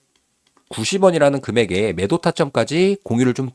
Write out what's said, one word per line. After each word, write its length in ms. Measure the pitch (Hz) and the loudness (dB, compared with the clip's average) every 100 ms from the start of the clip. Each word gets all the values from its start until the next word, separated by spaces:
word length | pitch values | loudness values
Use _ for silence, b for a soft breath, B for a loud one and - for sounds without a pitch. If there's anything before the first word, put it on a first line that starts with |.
| _ _ _ _ _ _ - - 113 190 | _ _ _ _ _ _ -16 -8 -4 2
원이라는 360 | 190 165 143 139 | 2 4 2 0
금액의 520 | - 113 101 90 107 | -2 0 0 0 -2
매도 240 | 87 98 170 | -2 -2 0
타점까지 800 | 170 - 143 123 113 156 190 196 | -2 -2 -2 0 0 0 0 0
공유를 320 | - 117 127 120 | -2 0 0 0
좀 160 | 131 | -6